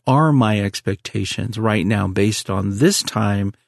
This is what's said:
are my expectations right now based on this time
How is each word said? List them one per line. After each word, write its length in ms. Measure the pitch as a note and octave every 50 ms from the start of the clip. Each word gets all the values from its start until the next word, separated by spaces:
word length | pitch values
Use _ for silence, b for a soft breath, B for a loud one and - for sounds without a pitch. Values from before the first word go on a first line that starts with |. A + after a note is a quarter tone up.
| _
are 260 | C#3 C3 D3 D#3+ D#3
my 280 | D3 C3 A2+ G#2+ G#2+ G#2
expectations 1000 | G2+ G2 - - - G2+ G2+ - - - - G#2 F#2+ - - - - A2+ G#2 A2
right 260 | A2 A2 G#2+ G2+ E2
now 240 | G2+ A2 G2+ G2 F#2
based 400 | F#2+ G2+ G2+ A2 A2 - - -
on 300 | F#2+ G2 F#2+ G2+ G2 G#2
this 240 | C#3+ G3+ G3+ -
time 500 | - - - G#2+ G#2+ G2+ G2+ G2+ G2 G2 - _ _